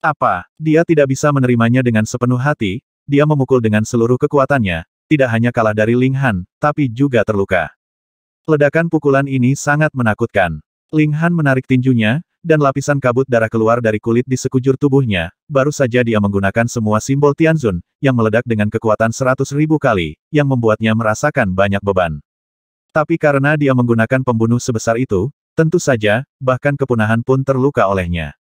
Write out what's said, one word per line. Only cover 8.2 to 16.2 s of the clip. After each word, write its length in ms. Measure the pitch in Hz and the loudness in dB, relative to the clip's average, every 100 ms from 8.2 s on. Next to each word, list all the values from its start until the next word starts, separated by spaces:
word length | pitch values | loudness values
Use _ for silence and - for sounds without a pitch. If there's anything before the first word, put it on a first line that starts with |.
| _ _ | _ _
Ledakan 480 | - 151 143 165 170 | -2 2 2 2 0
pukulan 320 | 156 147 135 139 | 0 2 2 0
ini 240 | 135 123 139 | 0 0 0
sangat 400 | - 147 156 131 | -2 0 0 0
menakutkan. 640 | 117 104 117 - 90 78 - _ _ | -2 -2 -2 0 -2 -4 -12 _ _
Ling 240 | 156 151 147 | 0 0 0
Han 160 | 165 | 0
menarik 320 | 175 147 131 | 0 0 0
tinjunya, 560 | - 131 127 123 107 135 - _ | 0 0 2 2 2 -2 -6 _
dan 160 | 165 156 | 0 2
lapisan 400 | 143 135 135 143 | 2 0 -2 -2
kabut 240 | 131 120 135 | 0 0 0
darah 160 | 120 110 | 0 0
keluar 320 | 117 110 117 | 0 0 2
dari 240 | 117 107 | 0 -2
kulit 240 | - 117 123 | -2 -2 0
di 80 | 127 | -4
sekujur 400 | - 131 127 131 | -2 -2 0 0
tubuhnya, 560 | 143 135 127 95 82 _ _ | 2 0 0 -2 -4 _ _
baru 240 | 143 135 | -2 -2
saja 320 | 147 131 120 | 0 -2 0
dia 160 | 117 | 0
menggunakan 480 | 110 | 0